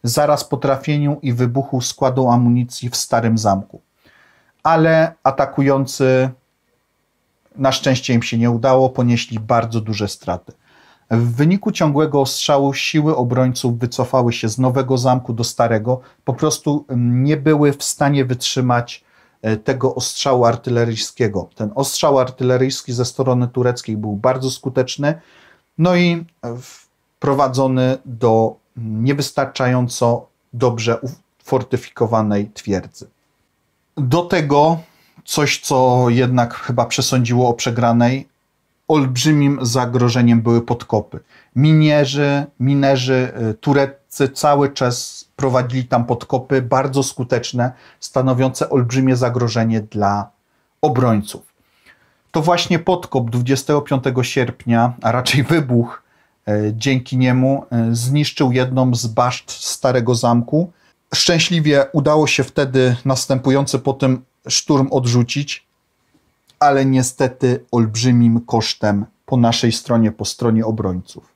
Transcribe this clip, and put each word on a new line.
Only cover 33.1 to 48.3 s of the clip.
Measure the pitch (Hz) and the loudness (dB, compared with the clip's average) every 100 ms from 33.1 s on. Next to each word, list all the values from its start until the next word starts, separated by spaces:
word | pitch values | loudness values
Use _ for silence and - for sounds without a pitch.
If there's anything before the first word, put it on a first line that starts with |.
| _ _ _ _ _ _ _ _ - | _ _ _ _ _ _ _ _ -6
Do | 131 165 | 0 0
tego | 175 185 147 143 156 165 - _ _ _ | 2 -2 2 4 4 2 -6 _ _ _
coś, | - - 143 - | -6 -2 0 -2
co | - 135 127 123 123 | 0 2 4 4 4
jednak | 120 123 123 117 | 2 2 2 0
chyba | - - 123 117 | -4 -4 -2 -2
przesądziło | - - 127 117 123 123 | -2 0 0 2 2 2
o | |
przegranej, | 117 127 117 120 117 120 135 - _ _ _ _ _ - | 0 -4 0 2 4 2 0 -8 _ _ _ _ _ 0
olbrzymim | 156 135 123 156 151 139 143 | 0 2 0 2 4 2 0
zagrożeniem | 123 127 120 123 120 120 120 117 | -2 -2 0 2 2 4 4 4
były | 113 117 | 4 2
podkopy. | 117 120 - 107 - - _ _ _ 127 | 0 -6 -2 -4 -4 -16 _ _ _ 0
Minierzy, | 151 156 151 147 139 139 143 143 139 _ | 4 6 4 4 2 0 0 0 -4 _
minerzy, | 127 139 139 135 127 131 127 | 0 2 2 2 2 0 0
e, | - 113 | -4 -4
tureccy | 107 151 143 139 - _ - 135 | -2 0 2 0 -4 _ -2 -2
cały | - 151 143 139 | 0 2 2 0
czas | - 123 120 - - - - | 0 -2 -2 -10 -16 -20 -4
prowadzili | 135 123 123 131 | 0 0 0 -6
tam | 123 123 | -2 -2
podkopy, | 120 120 - 127 127 135 | 0 -4 -2 -4 0 -2
bardzo | 120 131 135 135 | 0 -2 0 -2
skuteczne, | 131 - 123 120 - 123 123 - - _ | -2 -6 -2 -2 -2 -4 -4 -6 -20 _
stanowiące | - 131 131 | -6 -2 0